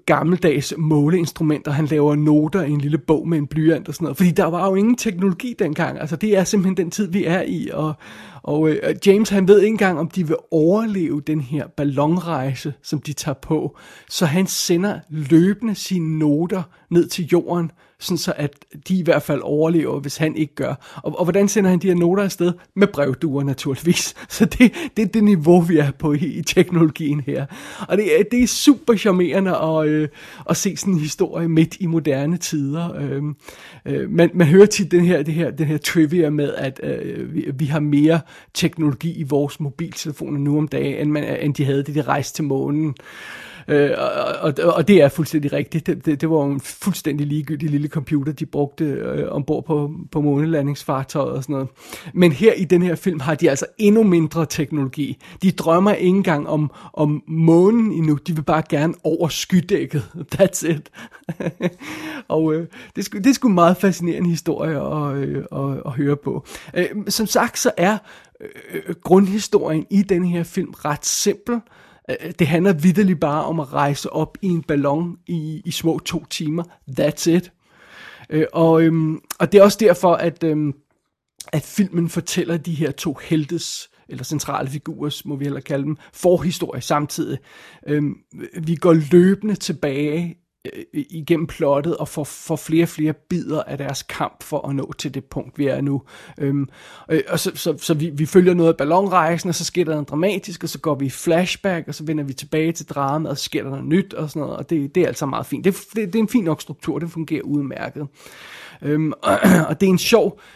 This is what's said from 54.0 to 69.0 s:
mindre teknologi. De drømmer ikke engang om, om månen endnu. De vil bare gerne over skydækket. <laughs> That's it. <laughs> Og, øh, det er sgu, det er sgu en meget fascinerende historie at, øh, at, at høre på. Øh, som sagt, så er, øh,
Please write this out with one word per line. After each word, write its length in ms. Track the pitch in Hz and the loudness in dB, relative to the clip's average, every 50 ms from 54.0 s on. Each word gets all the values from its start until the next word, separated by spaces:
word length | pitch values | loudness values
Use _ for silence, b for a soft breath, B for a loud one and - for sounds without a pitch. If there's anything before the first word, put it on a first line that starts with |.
mindre 440 | 220 196 175 170 156 156 - 165 156 | 6 6 4 4 2 2 0 -2 -2
teknologi. 720 | - - - 147 131 156 147 135 131 - 151 143 - 131 B B B B B | -2 -2 -4 -4 -2 -2 -2 -2 -2 -4 -4 -6 -6 -6 B B B B B
De 80 | 185 190 | 0 0
drømmer 420 | - - - 165 165 175 196 208 | 0 2 2 2 4 4 4 4
ikke 240 | 190 - 185 180 185 | 2 2 2 2 2
engang 320 | 196 190 185 156 143 147 - | 2 2 2 0 0 -2 -2
om, 220 | 160 151 151 139 B B B B | -2 0 -2 -2 B B B B
om 300 | B - 151 147 151 151 - | B -2 0 0 0 -2 -6
månen 640 | - 160 165 165 165 165 170 185 202 226 233 220 214 | -4 0 4 6 6 8 8 6 6 6 4 2 2
endnu. 220 | - 175 160 156 147 143 - | 0 0 0 0 0 0 -2
De 80 | 180 165 | -4 -6
vil 80 | 156 | -4
bare 200 | 143 - 156 156 156 - | -2 0 0 0 0 0
gerne 260 | 160 143 151 170 - - - | 0 0 0 0 -2 -2 -2
over 240 | 156 165 - 175 139 | -2 0 0 -2 -2
skydækket. 800 | - - - - 190 180 - - 202 143 135 131 - 143 101 - - 175 | -2 -6 -2 2 2 2 2 2 0 -2 -2 -2 -4 -6 -6 -8 -10 -16
<laughs> 140 | 160 - - | -12 -6 0
That's 360 | 139 196 160 - - - 165 | 2 2 2 2 0 -2 -2
it. 200 | 156 147 143 - B B B B B B B - - - 190 165 - - | -2 -4 -6 -12 B B B B B B B -12 -10 -8 -8 -8 -6 -4
<laughs> 680 | 180 175 - - - - - - - 156 - 269 - - | -6 -6 -6 -8 -14 -14 -12 -12 -12 -12 -12 -12 -8 -4
Og, 260 | 151 156 160 160 156 | -2 0 0 0 0
øh, 120 | 165 170 B B B B B B | -2 -4 B B B B B B
det 20 | - | -10
er 40 | |
sgu, 160 | 196 - - 208 | -10 -8 -6 0
det 80 | 185 | 2
er 80 | 269 247 | 2 2
sgu 140 | - 262 233 | 4 2 2
en 60 | 190 | 4
meget 220 | 175 170 170 185 | 6 6 6 6
fascinerende 540 | - 208 196 170 - 175 170 151 156 180 175 | 4 2 0 0 0 -2 -4 -2 -2 0 0
historie 500 | 170 160 - 170 - - 147 160 151 139 | -2 -2 -2 -4 -4 -2 -2 -2 -2 -4
at, 360 | - 139 151 151 147 143 135 | -4 -4 -4 -4 -4 -4 -4
øh, 280 | 139 139 143 143 135 - - | -4 -4 -4 -4 -6 -8 -8
at, 300 | 151 139 139 139 135 - - | -6 -6 -4 -4 -6 -6 -8
at 60 | - | -8
høre 240 | 120 135 143 143 147 | -4 -2 0 0 -2
på. 300 | 143 - - - 139 B B B B B B - | -2 -4 -6 -6 -6 B B B B B B -4
Øh, 120 | 269 180 - - 208 196 208 | -2 -2 -2 -4 -6 -6 -4
som 180 | - - 220 | -2 -2 -2
sagt, 320 | 202 - - 226 233 - - | 0 2 0 0 0 -2 -2
så 120 | - 240 - | -2 -2 0
er, 220 | - 175 196 220 202 B B B B B B B - | 2 2 2 0 0 B B B B B B B -20
øh, 540 | - - - - - - - 160 - - 170 - | -20 -18 -18 -20 -14 -12 -12 -10 -8 -10 -10 -8